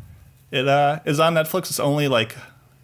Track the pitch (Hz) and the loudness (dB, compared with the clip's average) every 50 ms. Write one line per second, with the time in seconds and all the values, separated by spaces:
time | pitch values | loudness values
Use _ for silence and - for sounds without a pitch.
0 | - - - - - - _ _ _ - - 135 131 139 139 143 143 143 151 156 | -20 -20 -20 -20 -20 -20 _ _ _ -8 -6 -2 0 2 4 4 4 2 0 -2
1 | - 160 147 147 160 165 170 160 156 - - 185 - - - - 151 143 143 147 | -2 -4 0 2 2 2 2 0 -2 0 -2 -4 -4 -4 -6 -2 -2 0 0 0
2 | 147 139 131 117 113 113 - - - - - - _ _ _ _ | 0 2 2 2 0 0 -6 -16 -18 -20 -20 -20 _ _ _ _